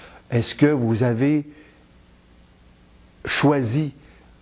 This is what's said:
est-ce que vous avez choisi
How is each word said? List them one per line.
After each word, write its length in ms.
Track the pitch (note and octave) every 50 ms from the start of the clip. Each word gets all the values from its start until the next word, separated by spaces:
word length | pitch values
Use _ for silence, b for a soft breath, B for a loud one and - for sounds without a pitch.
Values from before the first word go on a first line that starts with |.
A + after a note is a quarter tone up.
| B B B B B B
est-ce 240 | B2 A#2 A2 - -
que 100 | - D3
vous 380 | D3 D3+ B2+ A#2 A2+ A2+ G#2 B2+
avez 400 | A#2+ A#2 A2+ C3+ C#3+ D3+ D3+ D3 D3 B B B B B B B B B - - _ - - _ - - - - _ - - - - - - - - - - - - - - -
choisi 680 | - - - - C#3+ D3 C#3 B2+ G#2+ A#2+ D3+ D#3 C#3 - b b b b b b b b b